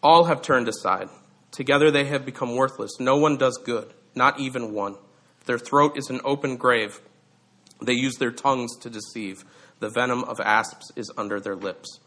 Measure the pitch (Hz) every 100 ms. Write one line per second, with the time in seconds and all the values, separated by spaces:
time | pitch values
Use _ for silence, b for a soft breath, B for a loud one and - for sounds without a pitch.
0 | 151 165 170 143 - 131 117 107 - 92
1 | 92 - _ _ _ - 135 143 151 143
2 | 139 143 131 127 127 120 135 - 107 -
3 | 127 139 151 139 131 117 - 117 104 -
4 | _ - 127 143 135 127 113 107 98 98
5 | _ b b b - 120 - 143 147 143
6 | 135 127 135 143 135 123 127 120 107 -
7 | - _ _ _ _ _ _ _ - 123
8 | 131 123 127 120 139 131 120 120 120 113
9 | 104 117 101 95 - b b b 107 113
10 | 123 120 - 117 104 107 110 - - -
11 | 104 - 104 104 98 95 98 90 - -